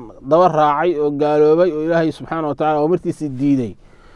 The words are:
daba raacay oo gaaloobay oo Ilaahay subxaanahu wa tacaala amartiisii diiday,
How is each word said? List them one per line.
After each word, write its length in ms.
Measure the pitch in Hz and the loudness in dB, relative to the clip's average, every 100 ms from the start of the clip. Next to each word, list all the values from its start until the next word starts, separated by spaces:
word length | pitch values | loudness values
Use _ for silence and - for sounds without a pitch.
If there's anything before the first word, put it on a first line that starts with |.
| 113 98 | -10 -16
daba 280 | 131 160 180 | 0 2 4
raacay 520 | 151 151 147 175 151 | 2 2 2 0 0
oo 100 | 147 | -2
gaaloobay 640 | 143 147 151 151 160 185 | -2 0 4 4 4 2
oo 100 | 151 | 0
Ilaahay 280 | 156 170 160 | -2 0 -2
subxaanahu 360 | - 131 165 151 | -4 -8 -6 -6
wa 60 | |
tacaala 300 | 143 156 151 | -2 -2 0
amartiisii 440 | 151 175 175 160 151 | 0 -2 -4 -8 -8
diiday, 440 | 127 143 139 113 - - - - | -2 0 0 -2 -10 -20 -20 -20